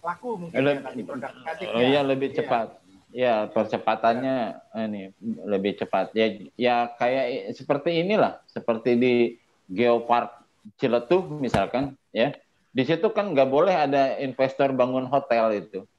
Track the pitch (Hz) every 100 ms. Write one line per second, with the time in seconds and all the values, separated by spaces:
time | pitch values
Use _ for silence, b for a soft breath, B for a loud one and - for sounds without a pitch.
0 | 165 175 247 214 170 127 139 143 135 123
1 | 104 135 123 - 131 160 143 110 127 139
2 | 139 135 135 135 113 123 110 - _ -
3 | _ 120 127 110 107 - 104 113 - 98
4 | 113 120 135 131 110 - _ 107 110 104
5 | 95 _ 110 110 101 101 98 95 107 98
6 | 92 107 110 101 90 - 120 120 120 -
7 | 123 131 123 123 98 120 131 143 165 170
8 | 180 208 113 - _ - - 113 127 120
9 | 127 120 117 120 _ _ _ 92 120 120
10 | 117 120 110 - _ _ 107 _ 135 120
11 | - 180 170 151 127 107 98 123 139 -
12 | _ 107 127 - _ _ _ 123 131 160
13 | 220 - 202 143 131 135 185 180 147 139
14 | 135 110 135 120 131 - 139 131 123 131
15 | 127 139 135 117 113 107 85 95 95